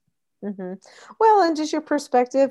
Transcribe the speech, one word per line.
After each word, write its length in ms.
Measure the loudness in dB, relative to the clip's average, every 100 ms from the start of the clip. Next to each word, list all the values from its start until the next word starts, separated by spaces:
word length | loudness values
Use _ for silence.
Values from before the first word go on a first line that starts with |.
| _ _ _ _
Mm-hmm. 300 | -14 -12 -12 -14 _ -20 -14 0
Well, 220 | 2 4
and 140 | 2 0
just 160 | -4
your 80 | -6
perspective, 680 | -4 -4 0 0 0 0 0